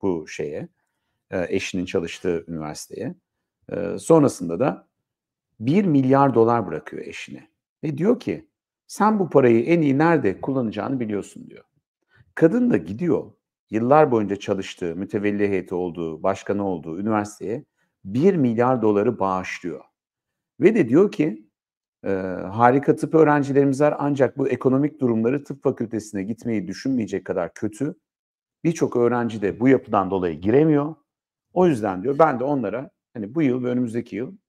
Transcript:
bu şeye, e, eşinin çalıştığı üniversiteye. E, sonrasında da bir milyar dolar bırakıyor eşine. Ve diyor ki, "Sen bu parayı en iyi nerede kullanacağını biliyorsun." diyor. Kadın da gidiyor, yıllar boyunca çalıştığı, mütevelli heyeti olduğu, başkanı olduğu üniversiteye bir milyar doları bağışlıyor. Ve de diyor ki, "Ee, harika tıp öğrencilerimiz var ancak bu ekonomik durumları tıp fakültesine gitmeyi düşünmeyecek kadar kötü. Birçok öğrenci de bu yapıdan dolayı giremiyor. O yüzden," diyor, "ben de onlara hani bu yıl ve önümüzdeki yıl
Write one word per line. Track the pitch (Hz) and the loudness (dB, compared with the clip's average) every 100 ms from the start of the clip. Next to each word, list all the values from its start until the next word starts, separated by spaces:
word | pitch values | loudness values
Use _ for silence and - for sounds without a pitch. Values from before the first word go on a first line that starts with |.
bu | 98 85 - | -4 -4 -6
şeye, | - 76 85 170 _ _ _ _ _ - | -8 -8 -8 -12 _ _ _ _ _ -8
e, | 98 85 | -6 -4
eşinin | 95 - 95 87 | -4 -4 -6 -4
çalıştığı | 95 85 - 92 85 - | -4 -4 -6 -4 -4 -6
üniversiteye. | 82 76 76 - - 123 175 _ _ _ _ - | -10 -10 -12 -14 -10 -10 -12 _ _ _ _ -10
E, | 98 92 95 | -8 -6 -6
sonrasında | - 160 139 - 87 85 | 0 2 2 0 -6 -2
da | 143 190 _ _ _ _ _ _ _ - | -2 -4 _ _ _ _ _ _ _ -8
bir | 113 185 196 | -2 0 2
milyar | 139 131 135 139 | 2 4 4 4
dolar | 117 113 120 90 | 4 4 2 -2
bırakıyor | 76 - 78 - | -8 -10 -14 -14
eşine. | - - - _ _ _ - | -14 -16 -18 _ _ _ -10
Ve | 151 135 | -8 -2
diyor | 196 247 | 0 0
ki, | - 80 - _ _ _ _ | -2 -8 -10 _ _ _ _
"Sen | - 208 214 | 0 2 2
bu | 175 | 4
parayı | 143 123 113 120 | 6 6 6 4
en | 170 | 4
iyi | 147 135 | 4 4
nerede | 165 160 101 92 | 4 4 2 -2
kullanacağını | - 131 113 101 104 135 | -4 -2 -4 -4 -6 -4
biliyorsun." | 110 101 - - - | -4 -6 -8 -16 -20
diyor. | - _ _ _ _ _ _ _ - | -20 _ _ _ _ _ _ _ 2
Kadın | 165 240 247 | 4 4 2
da | 107 | 0
gidiyor, | 80 110 175 90 - _ _ _ - | -2 -4 -2 -2 -4 _ _ _ -6
yıllar | 107 120 151 147 | -2 4 6 6
boyunca | 117 98 98 | 2 0 -4
çalıştığı, | - 95 92 - 87 82 | -4 -4 -6 -8 -8 -6
mütevelli | 101 107 104 101 101 | -6 -2 -2 0 0
heyeti | 92 90 90 | -2 -4 -6
olduğu, | 90 85 82 80 | -6 -6 -8 -4
başkanı | 95 98 - 101 98 | -4 -4 -4 -4 -4
olduğu | 85 80 82 | -6 -8 -8
üniversiteye | 104 107 104 - 90 127 - _ _ _ 95 | -2 -2 -4 -10 -8 -8 -10 _ _ _ -6
bir | 117 185 180 | 2 2 4
milyar | 123 113 123 127 | 2 2 2 2
doları | 107 101 113 104 | 2 2 2 0
bağışlıyor. | 95 92 87 - 87 65 - _ _ _ _ _ _ - | -2 -2 -6 -10 -10 -12 -16 _ _ _ _ _ _ 0
Ve | 165 220 | 2 2
de | 120 | 2
diyor | 143 202 | 2 2
ki, | - 151 214 _ _ _ _ _ _ | 0 -4 -4 _ _ _ _ _ _
"Ee, | 101 95 92 90 90 | -6 -4 -4 -8 -6
harika | 107 120 135 139 - | 4 4 4 2 0
tıp | 143 156 | 2 4
öğrencilerimiz | 147 147 135 139 139 131 | 6 4 2 4 4 4
var | 151 147 | 2 2
ancak | 143 139 123 139 | -2 2 0 0
bu | 135 | -2
ekonomik | 127 135 135 147 151 | 0 2 2 0 0
durumları | 127 113 117 143 | 0 2 0 -2
tıp | 143 139 | -6 -4
fakültesine | 139 131 113 110 - 101 | -4 -2 -4 -6 -6 -8
gitmeyi | 98 113 120 107 92 | -6 -6 -4 -4 -4
düşünmeyecek | 95 135 127 95 95 - | -6 -4 -2 -2 -6 -4
kadar | 92 85 | -6 -6
kötü. | - 107 - 143 - _ _ _ _ _ _ | -6 -8 -6 -8 -8 _ _ _ _ _ _
Birçok | 165 165 139 123 | -4 -2 -2 2
öğrenci | 120 120 117 110 | 0 0 -4 -4
de | 101 87 | -4 0
bu | 127 | 4
yapıdan | 127 - 107 92 | 4 2 0 0
dolayı | 95 90 78 | -2 -2 -2
giremiyor. | 92 131 160 143 151 160 _ _ _ _ _ | 2 4 4 2 0 -10 _ _ _ _ _
O | 175 185 | 0 2
yüzden," | 120 104 92 | 2 -2 -4
diyor, | 117 139 | -2 2
"ben | 160 120 | 2 2
de | |
onlara | 135 143 101 113 143 _ _ | -2 -2 -2 -6 -10 _ _
hani | 123 101 151 | -12 -8 -2
bu | |
yıl | 139 127 | 0 0
ve | 123 | -2
önümüzdeki | 123 120 113 110 95 | -2 -2 -4 -8 -10
yıl | 135 - | -10 -6